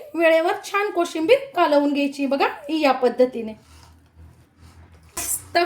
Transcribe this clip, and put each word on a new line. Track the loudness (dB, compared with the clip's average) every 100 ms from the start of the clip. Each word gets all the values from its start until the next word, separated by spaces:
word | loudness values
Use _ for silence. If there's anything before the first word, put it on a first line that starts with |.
| -2
वेळेवर | 0 4 4 2 -2
छान | -4 -4 -2
कोशिंबीर | -2 -2 -2 2 2 2 0
कालवून | 2 2 2
घ्यायची. | 0 -2 -2 -2
बघा, | 0 -2 -4 -6
या | 0 2
पद्धतीने | 2 0 2 0 0 -10 -12 -20 -20 -20 -20 _ -20 -20 _ _ _ -20 -20 -20 -20 _ -10
मस्त | -8 -8 -4 0